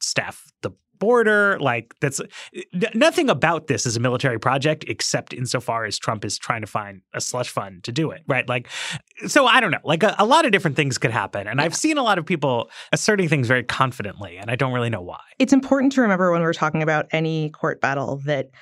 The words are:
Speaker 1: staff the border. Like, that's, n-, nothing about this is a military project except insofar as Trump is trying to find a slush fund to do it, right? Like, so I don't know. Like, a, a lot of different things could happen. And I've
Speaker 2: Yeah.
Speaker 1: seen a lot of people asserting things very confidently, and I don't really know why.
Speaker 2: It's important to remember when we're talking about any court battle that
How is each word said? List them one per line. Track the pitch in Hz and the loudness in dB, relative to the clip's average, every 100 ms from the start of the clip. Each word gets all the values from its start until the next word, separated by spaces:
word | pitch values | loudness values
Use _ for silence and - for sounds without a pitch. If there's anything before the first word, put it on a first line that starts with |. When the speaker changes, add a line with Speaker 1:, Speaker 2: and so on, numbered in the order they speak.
Speaker 1:
staff | - - 92 - - _ | -6 -4 -6 -10 -20 _
the | 107 - _ - | -12 -12 _ -4
border. | 202 240 214 208 202 190 | 0 2 4 2 2 0
Like, | 139 117 113 - | -2 -2 -6 -6
that's, | 139 - - - - | -4 -4 -10 -16 -16
n-, | - - 180 220 | -16 -8 -4 -2
nothing | 226 311 320 262 | 2 2 4 2
about | 147 156 160 - | 2 2 0 -2
this | 113 123 | -2 -2
is | 117 | 0
a | |
military | 123 123 135 113 | 0 0 -2 0
project | 123 135 151 156 - | 0 0 0 -2 -6
except | 107 - 131 - | -6 -4 -4 -6
insofar | - 123 127 - 113 | -8 -4 -4 -4 -4
as | 107 - | -4 -6
Trump | - 107 | -4 -4
is | 104 - | -4 -6
trying | - 117 | -4 -4
to | 107 | -4
find | 113 101 95 _ | -6 -8 -14 _
a | 120 | -8
slush | - 123 123 | -6 -4 -4
fund | 131 98 90 | -6 -8 -10
to | 120 | -6
do | 123 151 | -2 -2
it, | 92 - | -4 -2
right? | 127 123 | -2 0
Like, | 123 - - - 151 _ - - | -4 -6 -10 -8 -10 _ -12 0
so | 294 247 | 4 6
I | 247 | 4
don't | 214 | 4
know. | 117 | 0
Like, | 135 160 | 0 2
a, | 202 185 | 2 4
a | |
lot | 214 311 | 4 6
of | 302 | 4
different | 190 165 139 | 2 2 0
things | 139 - | 0 0
could | 123 | 0
happen. | 110 98 101 101 | 0 -4 -6 -4
And | 131 | -2
I've | 165 | 0
Speaker 2:
Yeah. | - | 0
Speaker 1:
seen | 311 294 | 0 2
a | |
lot | 233 180 | 2 0
of | |
people | 156 165 143 117 - - - | 0 0 0 0 -2 -10 -4
asserting | 156 - 208 170 | -2 2 2 2
things | 151 117 | 2 2
very | 127 | 2
confidently, | 117 - 131 - - - - 90 | 0 0 0 -2 -10 -10 -14 -10
and | 113 | -6
I | |
don't | 120 131 | -2 0
really | 123 120 | 0 -2
know | 104 | -4
why. | 87 - - - | -8 -14 -8 0
Speaker 2:
It's | 262 | 4
important | 269 269 277 269 | 4 4 2 2
to | 262 | 4
remember | 220 180 185 | 4 4 4
when | 170 | 4
we're | 165 | 2
talking | 165 156 160 | 0 0 0
about | 156 156 - | 0 0 0
any | 160 160 160 151 | 0 0 0 -4
court | 156 160 - | -4 -4 -2
battle | 131 139 - 139 139 | -2 -2 -4 -4 -4
that | 139 131 - | -4 -4 -12